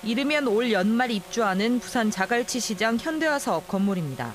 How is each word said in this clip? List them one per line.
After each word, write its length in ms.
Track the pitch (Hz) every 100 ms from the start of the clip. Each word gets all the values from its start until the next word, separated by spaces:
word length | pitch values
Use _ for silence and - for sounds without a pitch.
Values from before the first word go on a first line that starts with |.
이르면 420 | 214 233 277 302 269
올 240 | 208 247
연말 400 | 208 190 233 247
입주하는 680 | 214 - - 214 185 220 247
부산 280 | - 247 220
자갈치 520 | 208 190 240 240 247
시장 360 | - 196 220 233
현대화 440 | 311 320 311 285
사업 260 | - 170 156
건물입니다. 680 | 196 196 185 156 131 120